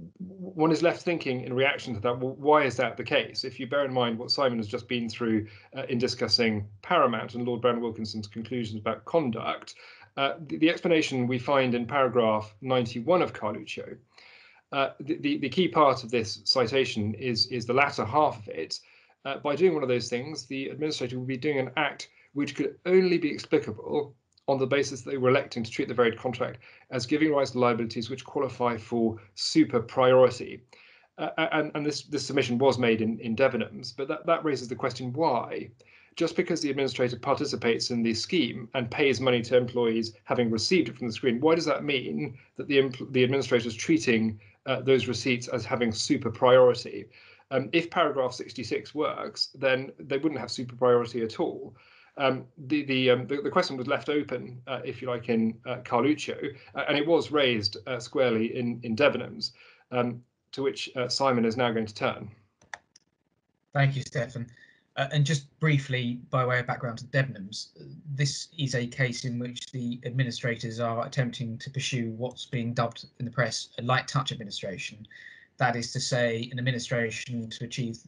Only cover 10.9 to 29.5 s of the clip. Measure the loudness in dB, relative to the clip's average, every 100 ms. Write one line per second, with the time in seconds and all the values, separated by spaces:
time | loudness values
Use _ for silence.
10.9 | 2 2 0 0 0 2 4 4 2 0
11.9 | 2 4 4 4 4 -2 -8 0 0 0
12.9 | -2 2 4 2 -2 -6 -6 -10 -12 -12
13.9 | -14 _ _ -20 -20 -20 _ _ -2 -2
14.9 | -2 -6 -2 -2 -2 -2 0 2 6 6
15.9 | 4 0 -2 -2 -4 0 2 2 2 0
16.9 | 0 -2 -2 -2 0 0 -2 0 2 2
17.9 | 0 0 4 2 0 -8 -8 -8 -10 -14
18.9 | _ _ _ -8 -6 -4 2 4 4 2
19.9 | 0 0 -4 -6 -10 -8 -8 -8 -4 -4
20.9 | -4 -4 -4 -4 -2 0 0 0 0 -2
21.9 | -2 -14 _ _ -4 -4 -2 -4 -4 4
22.9 | 4 6 4 0 -4 0 0 0 -6 -4
23.9 | -2 -2 -8 _ _ -2 0 2 2 0
24.9 | -4 -6 0 4 4 2 -4 -4 -4 0
25.9 | 2 2 2 -4 -2 -4 -6 -18 -20 -8
26.9 | -6 0 2 4 4 2 4 4 4 -2
27.9 | -4 -6 -8 -6 -4 -4 0 -2 -2 -2
28.9 | 0 0 0 -10 -8 0